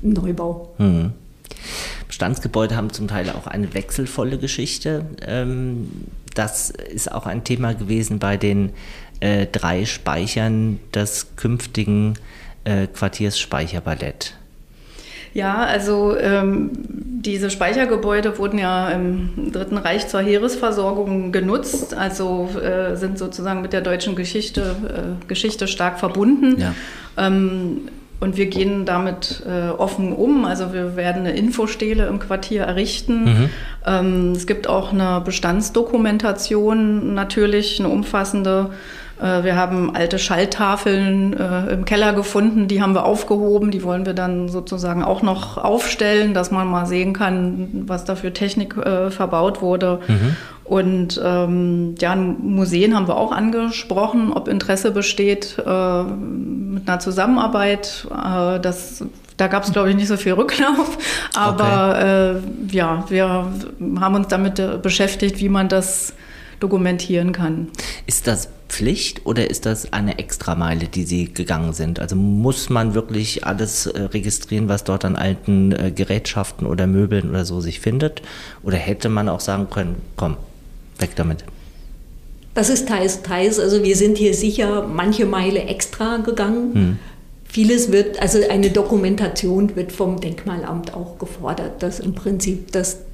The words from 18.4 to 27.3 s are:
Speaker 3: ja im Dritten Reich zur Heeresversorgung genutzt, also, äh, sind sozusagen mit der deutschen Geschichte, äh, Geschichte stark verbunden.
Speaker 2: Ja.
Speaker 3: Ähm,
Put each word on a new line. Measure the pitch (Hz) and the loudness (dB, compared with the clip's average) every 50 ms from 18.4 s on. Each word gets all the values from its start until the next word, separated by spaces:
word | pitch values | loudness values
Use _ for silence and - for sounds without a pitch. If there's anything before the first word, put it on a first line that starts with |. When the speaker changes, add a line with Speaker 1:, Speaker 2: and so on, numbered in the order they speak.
| 196 202 202 208 | -2 0 0 0
Speaker 3:
ja | 196 185 185 185 185 185 | 0 2 2 0 0 0
im | 175 180 180 180 185 185 180 180 - - - - | 0 0 0 0 0 0 -2 -2 -2 -4 -4 -4
Dritten | - 185 190 190 202 202 | -4 -4 -4 -2 -4 -2
Reich | 190 170 175 208 - - | 0 0 0 0 -2 -2
zur | - 196 | 0 0
Heeresversorgung | 196 202 202 208 214 254 247 - - 226 214 202 196 190 202 208 202 196 190 190 185 180 | 2 4 4 4 2 2 0 0 0 0 0 2 0 0 0 0 0 0 0 -2 -2 0
genutzt, | 180 190 185 185 208 285 285 - - 277 - - - | 0 0 2 2 0 0 -2 -2 -4 -4 -4 -6 -4
also, | - 190 190 185 - 190 185 180 180 180 185 196 190 | -4 -4 -4 -2 -2 -2 -2 0 -2 -2 -4 -4 -4
äh, | - 185 185 185 185 185 175 | -2 -2 0 0 0 -2 -2
sind | 175 190 190 196 190 | -2 -2 -4 -4 -4
sozusagen | 185 185 180 - 180 190 190 185 | -6 -8 -6 -6 -4 -4 -2 -4
mit | 185 185 196 | -4 -2 -2
der | 190 | -2
deutschen | 185 185 180 185 180 214 190 | 0 0 -2 0 0 -2 -2
Geschichte, | 180 185 175 - 214 214 - - - 196 185 185 196 214 - | -2 -4 -2 -2 -4 -4 -2 -2 -2 -2 -2 -2 -4 -4 -6
äh, | - - 170 175 180 180 - - | -6 -6 -6 -6 -6 -8 -6 -6
Geschichte | 190 - - 220 214 - 196 190 | -4 -2 -2 -2 -2 -2 -4 -4
stark | - - 180 180 185 - | -2 0 0 -2 0 0
verbunden. | - 185 180 190 202 226 285 277 269 262 254 - | -4 -2 0 4 6 6 6 6 6 4 4 4
Speaker 2:
Ja. | - 185 170 - - - - - - - - - | 2 -2 -2 -6 -10 -12 -14 -16 -18 -14 -4 0
Speaker 3:
Ähm, | 190 190 | 2 2